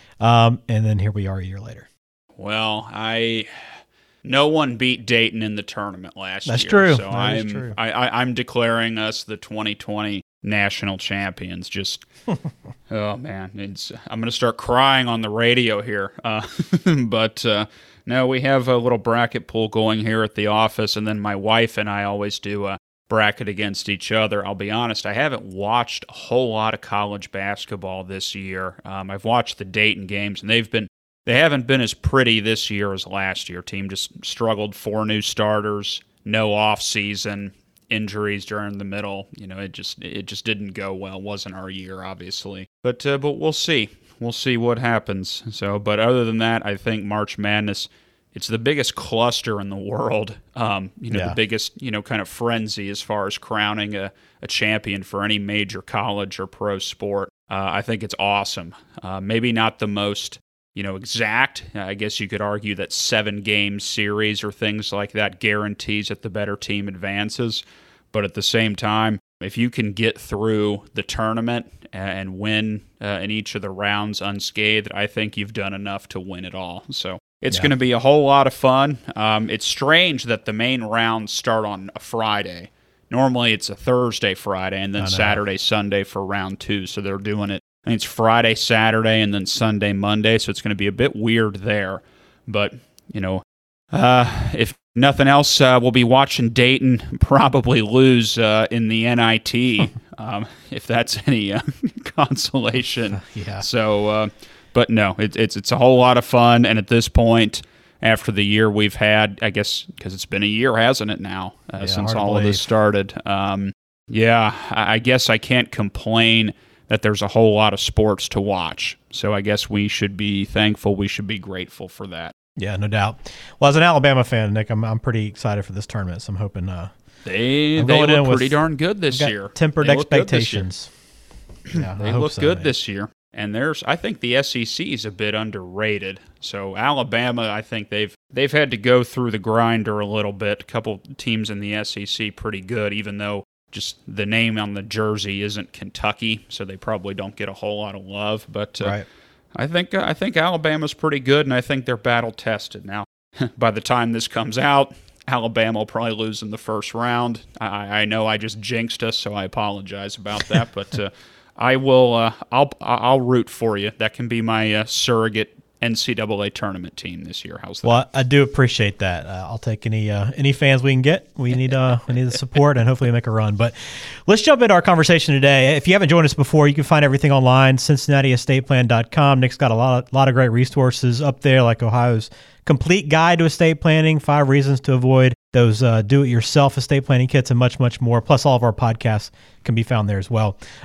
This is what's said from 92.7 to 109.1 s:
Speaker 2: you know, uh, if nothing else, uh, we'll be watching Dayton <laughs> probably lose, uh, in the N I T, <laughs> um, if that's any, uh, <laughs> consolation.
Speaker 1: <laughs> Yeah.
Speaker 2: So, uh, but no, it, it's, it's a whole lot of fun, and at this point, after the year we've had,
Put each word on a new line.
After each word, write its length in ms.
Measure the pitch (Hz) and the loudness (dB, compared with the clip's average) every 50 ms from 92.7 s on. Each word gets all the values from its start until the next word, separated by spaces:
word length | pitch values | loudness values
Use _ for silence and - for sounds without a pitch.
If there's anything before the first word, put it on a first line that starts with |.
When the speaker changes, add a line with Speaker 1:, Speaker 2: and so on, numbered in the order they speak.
| - 123 - _ _ _ _ - - | -4 -10 -18 _ _ _ _ -12 -8
Speaker 2:
you 80 | 107 | -6
know, 220 | 95 92 95 92 - _ _ _ _ _ _ _ _ _ | -4 -4 -4 -4 -6 _ _ _ _ _ _ _ _ _
uh, 600 | - - 127 123 123 123 120 113 - - - - - | 0 4 6 6 6 6 4 2 0 -4 -4 -4 -2
if 200 | 127 113 - - - _ _ _ | -2 -2 -2 -4 -10 _ _ _
nothing 320 | 120 131 139 135 - 139 135 | 2 4 4 4 4 4 6
else, 320 | 143 143 147 - - - | 6 6 6 4 4 4
uh, 180 | 139 127 127 123 117 | 6 6 6 6 4
we'll 80 | 127 | 4
be 140 | 113 127 120 | 4 4 4
watching 460 | 117 127 131 139 - - - 120 110 | 6 6 6 4 4 2 0 0 2
Dayton 680 | 107 131 123 127 135 - 131 131 123 110 - - - - | 4 4 4 4 4 4 4 2 2 2 0 -6 -2 0
<laughs> 20 | |
probably 640 | - - 135 143 - 131 139 135 113 117 139 120 107 | 2 4 6 6 6 6 4 2 2 4 2 2 2
lose, 560 | 104 117 131 131 131 127 120 113 107 - 117 | 4 4 6 8 8 8 6 4 2 0 0
uh, 280 | 113 107 107 110 110 - | 2 2 4 2 2 2
in 180 | 117 117 113 110 | 0 0 0 0
the 180 | 113 113 113 | 2 2 2
N 120 | 120 120 120 | 2 2 4
I 200 | 113 113 113 110 | 4 4 2 2
T, 520 | - - - 117 127 127 113 104 - 95 - - - | 0 -2 -2 0 2 2 2 2 0 0 -2 -8 -16
<laughs> 140 | _ - - | _ -16 -14
um, 280 | 110 110 101 104 107 - - - - - | -10 -8 -8 -8 -8 -10 -12 -20 -18 -12
if 160 | - - - | -12 -12 -6
that's 320 | - 117 117 117 - - 107 - | -2 0 0 0 0 -4 -2 0
any, 260 | 147 131 110 104 98 98 | 0 2 2 2 0 -2
uh, 80 | 110 - - - - - | -2 -2 -4 -6 -4 -6
<laughs> 220 | - - - - | -6 -6 -8 -12
consolation. 1160 | - - - 143 - 135 - - - - 135 113 120 110 127 120 - - 123 113 101 101 95 - | -6 0 0 0 0 0 -4 -4 -4 -2 -2 -2 0 -2 -2 -2 -2 -4 -4 -4 -4 -6 -8 -10
Speaker 1:
<laughs> 80 | - - | -10 -12
Yeah. 260 | 107 90 101 98 98 | -10 -10 -8 -8 -8
Speaker 2:
So, 480 | 98 - - 117 110 107 104 104 104 104 | -6 -2 -2 0 2 2 2 2 0 0
uh, 200 | 107 107 107 101 - - - - - - _ _ - | 0 0 -2 -2 -6 -12 -20 -20 -20 -20 _ _ 0
but 160 | 120 120 - | 0 2 4
no, 280 | 113 110 104 95 92 - | 4 2 2 2 2 0
it, 180 | 107 101 - | -2 -2 0
it's, 200 | - 113 - - | 0 0 0 -2
it's 160 | 101 - - 120 | -4 -4 -2 2
a 60 | 131 | 4
whole 200 | 123 127 131 127 | 6 8 8 8
lot 180 | 123 127 123 | 8 6 6
of 80 | 120 - | 4 2
fun, 400 | - - 120 117 120 120 117 120 | 4 4 6 6 8 6 6 6
and 140 | 98 110 110 | 4 2 0
at 80 | 98 - | 0 2
this 200 | 120 117 113 - | 2 2 2 2
point, 540 | - 123 117 113 113 113 110 107 - - - _ _ _ _ _ _ _ | 2 4 4 6 6 4 4 2 0 -6 -12 _ _ _ _ _ _ _
after 320 | - 113 110 104 - - 104 | 2 2 2 2 0 -2 -2
the 120 | 101 101 | 0 0
year 260 | 101 104 107 110 107 | 2 4 4 4 4
we've 240 | 104 107 104 101 - | 4 2 0 0 0
had, 420 | - 107 107 | 0 2 4